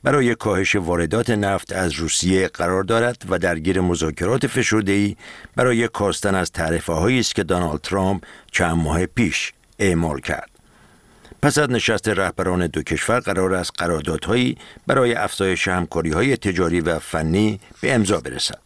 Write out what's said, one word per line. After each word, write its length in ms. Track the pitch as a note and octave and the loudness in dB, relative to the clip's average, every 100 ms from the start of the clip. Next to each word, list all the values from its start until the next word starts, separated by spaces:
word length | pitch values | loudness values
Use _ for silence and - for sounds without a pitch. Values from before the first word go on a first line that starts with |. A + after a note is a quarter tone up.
برای 320 | B2+ C#3+ A#2+ | 2 2 2
کاهش 400 | A2 G#2+ F#2+ F#2+ | 2 0 0 2
واردات 540 | G#2 E2+ F2 E2 A2 A#2+ | 0 0 0 0 0 0
نفت 440 | G#2+ G2 G2 - | 0 0 -2 -4
از 200 | F#2 F2+ | -2 -2
روسیه 540 | D2+ D#2+ - F2+ F#2+ F2+ | -2 -2 0 2 2 2
قرار 360 | - F2 F#2+ | -2 -2 0
دارد 400 | G2 A2+ A#2+ A#2+ F2+ | 0 0 0 -2 -4
و 100 | F2+ | 0
درگیر 420 | F2 E2+ D#2+ F#2+ | 0 0 0 2
مذاکرات 640 | F2+ E2+ D#2+ D2+ F2+ B2+ C3 | 2 2 -2 -2 0 0 0
فشرده‌ای 680 | C3 A#2 A2 G2 G2 G2+ G2+ - - - | 0 2 2 2 2 0 -4 -16 -20 -8
برای 320 | - B2+ A#2 A#2 | 0 2 2 0
کاستن 480 | - G#2 E2+ G2+ | 0 -2 0 0
از 160 | F#2+ F2+ | 0 -2
تعرفه‌هایی 680 | - D#2+ E2 - D#2+ G2 B2+ | -4 -2 -2 -2 0 2 2
است 160 | G#2+ | 0
که 80 | - | -2
دونالد 380 | F#2 F2+ E2+ D2+ | 0 0 0 -4
ترامپ 420 | - G2 F#2+ F#2+ - - - | -2 0 0 -2 -6 -20 -8
چند 260 | - E2+ E2 | -2 2 2
ماه 280 | D#2 D#2+ | 2 0
پیش 480 | F#2 - G2 - - _ _ - | 0 0 0 0 -6 _ _ -2
اعمال 400 | G2 E2+ E2 C#2+ | 2 2 0 -4
کرد. 300 | - D#2 - _ _ _ - - _ - - - | -6 -8 -8 _ _ _ -20 -20 _ -20 -20 0
پس 160 | D3 D3 | 2 2
از 120 | D3 | 2
نشست 400 | A#2+ - G#2+ A2 | 0 0 0 0
رهبران 580 | F#2+ F#2 E2 F2+ F2+ E2+ | 0 0 0 0 0 0
دو 160 | D#2 | -2
کشور، 360 | C#2+ D#2+ - A#2+ | -2 -2 0 0
قرار 340 | A2+ F#2 F#2 | 0 0 0
است 180 | F#2 F2 - | 0 -4 -4
قراردادهایی 800 | F2 D#2+ D2 D#2+ - A#2+ B2+ - - - - | -2 -2 -2 -4 0 0 0 -2 -14 -12 0
برای 260 | C3 B2 | 2 2
افزایش 540 | A#2 G2 - F#2+ F2+ - | 0 -4 0 0 0 0
همکاری‌های 720 | F2+ E2+ E2 D#2+ D#2 C3 B2 | -2 -2 -2 0 0 2 0
تجاری 440 | G2 F2 E2+ F2 | 0 0 2 2
و 180 | E2 D#2+ | 0 -2
فنی 600 | - D#2+ D#2+ F#2 G#2+ G2+ - - | -2 -2 0 2 2 0 -12 -6
به 120 | B2+ | 0
امضا 260 | B2+ G2 E2+ | 0 2 0
برسد. 400 | B1 B1+ - - | -2 -6 -6 -8